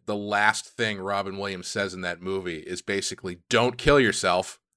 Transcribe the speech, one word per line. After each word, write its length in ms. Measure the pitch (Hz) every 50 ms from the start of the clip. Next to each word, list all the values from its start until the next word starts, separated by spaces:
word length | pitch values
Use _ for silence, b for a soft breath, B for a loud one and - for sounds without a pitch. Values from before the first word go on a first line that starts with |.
| -
the 100 | - 104
last 500 | 104 104 104 104 101 104 107 107 - -
thing 320 | - - - 117 110 104 98
Robin 380 | 95 98 101 98 98 98 95
Williams 320 | 98 101 101 98 90 87 -
says 240 | - 110 101 95 90
in 80 | 92 90
that 200 | 87 87 85 90
movie 380 | 92 98 95 92 90 82 78
is 200 | 78 - 92 90
basically, 600 | - - 101 98 95 - 95 - - 95 87 - _ -
"Don't 260 | - 113 117 123 123
kill 240 | - - 151 143 143
yourself." 580 | 131 107 95 - - 92 87 92 95 - - _ _ _ _